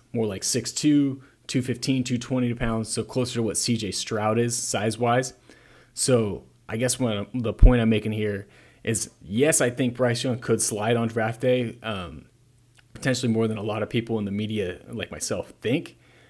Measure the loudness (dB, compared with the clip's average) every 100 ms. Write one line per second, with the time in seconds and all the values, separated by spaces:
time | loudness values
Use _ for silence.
0 | _ -2 -2 -2 -2 -2 -4 0 4 4
1 | 4 -2 -12 _ -4 -2 0 -2 0 0
2 | 0 -2 0 0 0 0 0 0 -2 -4
3 | -2 -2 -2 0 0 0 0 0 -2 -4
4 | -4 0 2 2 2 0 -2 0 0 0
5 | 2 2 0 -6 -20 -20 -20 -20 -14 -2
6 | 4 4 2 -4 -10 _ -8 -2 0 2
7 | 0 0 -2 -2 -2 4 6 6 4 2
8 | 0 -2 -4 -4 -10 -20 -20 _ -4 -4
9 | -6 -12 -6 2 2 4 2 0 0 2
10 | 0 2 -2 -2 0 0 0 -2 0 2
11 | 0 0 -2 0 2 2 0 -6 -8 -6
12 | -8 -12 -18 _ _ _ _ _ _ -4
13 | -2 0 2 2 2 0 -4 -2 -2 -2
14 | -2 -2 -2 -2 -2 -2 -4 -6 -10 -10
15 | -8 -8 -4 -4 -6 -6 -2 -2 -2 -14
16 | _ -20